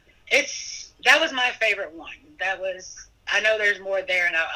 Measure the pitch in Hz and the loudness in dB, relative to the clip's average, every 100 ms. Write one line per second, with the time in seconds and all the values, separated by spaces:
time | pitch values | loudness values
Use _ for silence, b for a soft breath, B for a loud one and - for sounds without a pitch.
0 | _ _ - 254 - - - - - _ | _ _ 0 0 0 -6 -12 -14 -16 _
1 | - 294 320 262 247 - 220 202 185 160 | 4 6 4 0 -2 0 0 0 -6 -12
2 | 147 - 147 151 185 185 190 180 - - | -16 -18 -18 -6 -4 -4 -4 -6 -10 -18
3 | - _ - 202 214 220 202 185 190 190 | -20 _ -2 2 2 2 2 0 -2 -2
4 | 185 180 175 165 160 | 0 0 2 0 -2